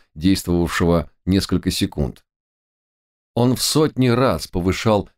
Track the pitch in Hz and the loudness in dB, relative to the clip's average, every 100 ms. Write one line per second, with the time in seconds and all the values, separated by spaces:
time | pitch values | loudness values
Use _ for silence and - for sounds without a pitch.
0 | _ - 85 98 - 87 85 - 87 85 | _ -2 0 0 0 0 0 0 0 0
1 | 71 _ - 95 - 90 95 - 101 - | -2 _ -2 0 0 -2 -2 -2 -4 -4
2 | 67 - _ _ _ _ _ _ _ _ | -6 -8 _ _ _ _ _ _ _ _
3 | _ _ _ - 123 123 - 147 156 123 | _ _ _ 0 0 0 0 0 0 2
4 | 127 117 127 82 - 92 87 90 113 104 | 2 2 2 0 -4 -4 -2 0 2 0
5 | 90 | -2